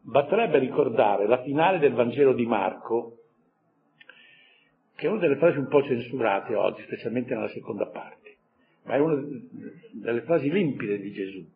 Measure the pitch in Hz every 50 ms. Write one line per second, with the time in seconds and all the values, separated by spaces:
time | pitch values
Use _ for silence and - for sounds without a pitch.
0 | _ - 113 131 147 - - 208 233 208 156 139 131 123 - - 143 131 127 117
1 | 120 104 101 98 101 104 120 127 127 139 139 147 160 185 196 180 143 139 123 117
2 | 120 117 113 127 143 135 127 117 120 113 117 104 95 95 92 - - - 113 117
3 | 117 - - - _ _ _ _ _ _ _ _ _ _ _ _ _ _ _ _
4 | - _ - - - - - - - _ _ _ _ _ _ _ _ _ _ _
5 | - 151 202 214 175 160 139 135 165 175 165 139 135 - - 147 135 - 135 120
6 | 117 - 123 131 117 110 98 98 95 - 117 101 95 98 - - - - - 110
7 | - 117 107 123 123 120 123 113 107 107 - - - - 110 101 - - - -
8 | - - - _ _ - - _ _ _ _ _ _ _ _ _ _ - 113 131
9 | 147 160 160 139 135 147 127 120 110 - - - - - - - _ - - 113
10 | 104 113 117 120 117 135 170 165 135 143 156 202 196 151 113 - 120 107 101 101
11 | 98 101 101 101 98 95 95 95 85 80 _